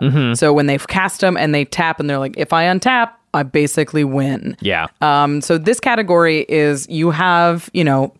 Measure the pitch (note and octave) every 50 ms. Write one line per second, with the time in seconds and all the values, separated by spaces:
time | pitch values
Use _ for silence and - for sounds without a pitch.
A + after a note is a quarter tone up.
0 | - C#3 C3 D3+ C3+ A#2+ A#2 - E3+ D3+ D3 D3 C#3+ C#3+ C#3 C3+ - - - F#3+
1 | F#3+ G3 - - G3+ F#3 F3+ - D#3 D3+ D3 D3 C#3+ - - - E3+ D#3+ D#3+ -
2 | D3 D3 C#3 C3+ C3+ C3+ - - D3+ - E3+ E3 E3 F3+ F#3 F#3 - B3+ C4 A#3+
3 | A#3 A3+ - _ _ _ - D3+ C#3+ C3 - D3+ D3 C#3+ - D#3+ D3+ - - D3+
4 | D3 C3+ C3+ C#3 C3+ C#3 C3+ - - - - - - G2 F#2 E2 D#2+ - _ -
5 | D3 D3+ C#3+ C#3+ D3 C#3+ D3 D3 C3+ - E3+ D#3+ D#3 G3+ B3 - - C4 A#3 A3+
6 | G#3+ F3 F3 E3+ E3+ E3 D#3+ D#3 - - D3+ D#3 D3+ D3 D3 C3+ C#3+ - E3+ D#3
7 | D#3+ E3+ D#3 D#3 F#3 F#3 F3 E3+ E3+ E3+ E3+ E3+ - - - F3 E3 D3 C3+ C3+
8 | C3+ - _